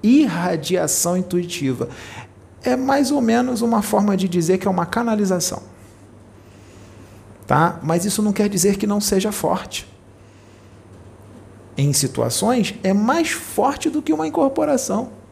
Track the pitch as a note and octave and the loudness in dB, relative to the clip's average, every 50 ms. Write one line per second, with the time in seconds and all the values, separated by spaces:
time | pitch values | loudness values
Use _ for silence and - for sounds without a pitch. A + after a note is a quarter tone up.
0 | - G#3+ B3+ D4+ D4+ G#3+ E3 E3+ F3 F3+ E3+ D#3 D3 - F3+ - D#3+ E3 - - | 6 6 6 6 6 4 0 -2 -2 -2 -2 -4 -2 -2 0 0 0 0 0 0
1 | - F3 F3+ F#3 F3+ F#3 F3 F3+ F3 F3 - - C#3+ C3 B2+ A#2+ A#2+ - - - | 0 0 0 0 -2 0 -2 -2 -2 -2 -6 -4 -2 -2 -2 -2 -4 -8 -8 -16
2 | - - - - - - - - - - - - - B3 B3+ B3+ C4 C4+ C#4 C#4+ | -16 -16 -16 -16 -18 -18 -20 -20 -20 -20 -20 -6 -2 -2 -2 0 0 0 2 2
3 | C#4 A#3+ D4 C#4+ A#3+ A3 A3+ A#3+ B3 B3+ B3 G#3 A#3 A#3 A#3 G#3+ G3+ - G#3+ G3+ | 2 2 2 2 2 2 2 2 2 0 -2 -2 0 2 2 0 0 0 0 2
4 | G3+ G#3 G3 F#3 F#3 F#3 F3 F3+ E3 D#3+ F#3 F#3 - G3+ F#3 F3+ E3+ E3+ - A#3 | 2 2 2 2 0 0 0 0 2 2 0 2 2 0 0 0 -2 -2 -2 -2
5 | A#3+ A#3 A3 G#3 G#3 F#3+ F#3 F3 - - - - - - - - - - - - | 0 0 0 0 2 0 0 0 -2 -4 -6 -8 -12 -16 -20 -20 -20 -20 -20 -20
6 | - - - - - - - - - - - - - - - - - - - - | -20 -20 -20 -20 -20 -20 -20 -20 -20 -20 -20 -20 -20 -20 -20 -20 -20 -20 -20 -20
7 | - - - - - - - - - - B2+ C#3+ D#3+ F3 - - B2+ D#3 E3 F3 | -20 -20 -20 -20 -20 -20 -20 -20 -2 2 2 4 4 2 0 -4 -4 -2 -2 0
8 | F3+ G#3 - - G#3+ G#3 G3 G3+ G#3 G3+ G3+ F3+ F#3 G3+ G3 G3 G#3 G3+ G3+ G#3 | 0 -2 -2 0 0 0 2 2 0 0 0 2 2 2 2 2 0 0 0 0
9 | G#3 - G3+ F#3+ G3 G#3+ G#3 - - - F#3 F#3+ - - - - - - - - | 0 0 0 0 0 -2 -4 -2 0 0 -2 -2 -4 -10 -12 -12 -12 -14 -20 -20
10 | - - - - - - - - - - - - - - - - - - - - | -20 -20 -20 -20 -20 -20 -20 -20 -20 -20 -20 -20 -20 -20 -20 -20 -20 -20 -20 -20
11 | - - - - - - - - - - - - - - - - C#3 C#3+ C3+ - | -20 -20 -20 -20 -20 -20 -20 -20 -20 -20 -20 -20 -20 -14 -4 0 0 2 2 0
12 | C3+ B2+ - - A#2 A#2 - - G3 A3 B3+ B3 G3 - - - - F#3+ G3 G3+ | -2 -2 -2 -2 -2 -2 0 -2 0 0 2 2 0 -2 -4 -2 0 2 2 2
13 | G#3+ A#3 C#4+ E4+ D#4+ - - - - - - - G#3 C#4+ - - - D#4+ D4+ D4+ | 2 2 2 2 0 0 -2 -6 -8 -6 -2 0 0 0 0 0 -4 -2 -2 -2
14 | C#4+ - D#4 D4+ D#4+ D#4 D#4 E4+ C4+ C4+ C4+ - D4+ D4+ C#4 B3 - - F#3+ G#3+ | 0 0 0 0 -2 -2 0 2 2 2 2 0 0 2 0 0 0 -2 -2 -4
15 | B3+ A#3+ - - - - | -4 -6 -12 -20 -20 -20